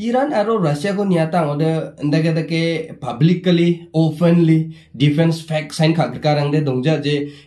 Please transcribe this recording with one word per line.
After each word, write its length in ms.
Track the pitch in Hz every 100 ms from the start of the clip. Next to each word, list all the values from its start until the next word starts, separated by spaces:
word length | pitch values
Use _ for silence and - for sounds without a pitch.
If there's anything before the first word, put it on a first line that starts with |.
Iran 320 | 220 240 285
aro 240 | 240 208 226
Russia 400 | 165 147 202 196
kon 160 | 202
nyata 320 | 175 160 175
ngode 560 | 151 147 160 160 143 -
ndake-ndake 960 | 147 156 165 160 160 165 165 165 - -
publicly, 960 | 127 117 156 180 185 170 175 170 -
openly, 800 | 160 160 151 175 175 165 160 160 - - -
defense 480 | 147 147 165 160
fact 320 | - 156 151 -
sign 160 | 160
ka 160 | 165 123
gerkarang 400 | 117 151 147 147
de 160 | 147
dongja 400 | 139 127 131 156
je 320 | 139 147 143 -